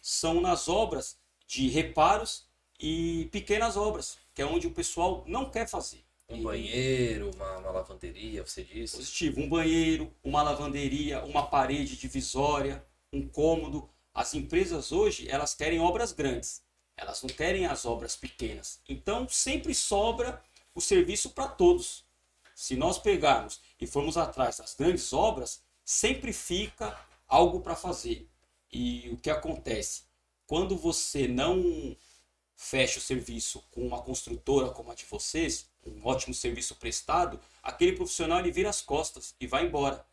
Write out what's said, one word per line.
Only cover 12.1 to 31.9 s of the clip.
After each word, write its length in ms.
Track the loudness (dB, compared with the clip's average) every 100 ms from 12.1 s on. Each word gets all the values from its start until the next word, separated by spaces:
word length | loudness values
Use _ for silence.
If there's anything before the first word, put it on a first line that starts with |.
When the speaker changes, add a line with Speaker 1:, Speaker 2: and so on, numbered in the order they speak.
| -6 -4 0 2 2 0 -4 -12 _ _
Speaker 1:
um 160 | -6 -6
cômodo. 600 | 2 4 4 0 -6 -8 _ _
As 200 | -4 -4
empresas 580 | -4 0 2 2 0 -2
hoje, 340 | 4 4 2 -2
elas 240 | -2 -2
querem 260 | -2 0 4
obras 320 | 4 4 -2
grandes. 480 | 0 -2 0 -6 -12 _ _ _ -14
Elas 260 | -10 -8
não 80 | -8
querem 360 | -2 0 0 0
as 200 | -2 -4
obras 300 | -4 -4 -8
pequenas. 640 | -10 -8 -8 -8 -12 -16 -10
Então, 400 | -6 -2 -2 0
sempre 480 | -2 0 0 0 -2
sobra 680 | 2 2 2 2 -2 -4 _ -20 _
o 60 | -6
serviço 520 | 4 6 6 2 -4
pra 160 | -4 -6
todos. 580 | 6 6 6 2 -10 _ _ _ _ _ -12
Se 200 | -6 0
nós 220 | 2 2
pegarmos 600 | 2 4 6 4 2 -14 -18 _
e 80 | -4
formos 300 | -2 0 0
atrás 400 | -2 0 0 -2
das 180 | -12 0
grandes 360 | 2 2 0
obras, 500 | 2 2 2 -6 -10 _ _
sempre 480 | -4 0 2 0 -4
fica 680 | -6 -2 -2 -4 -6 -8 -8 -18 _ _
algo 320 | 8 8 6
pra 160 | -4 -4
fazer. 540 | -4 -4 -4 -6 -8 _ _ _ _
E 380 | -4 -2 -2 -6
o 60 | -6
que 120 | -2
acontece? 720 | -2 -2 -6 -4 -4 -4 -8 _ _ _ _ _
Quando 320 | 0 0 0
você 500 | 0 0 -2 0 2
não 680 | 2 2 4 2 0 -6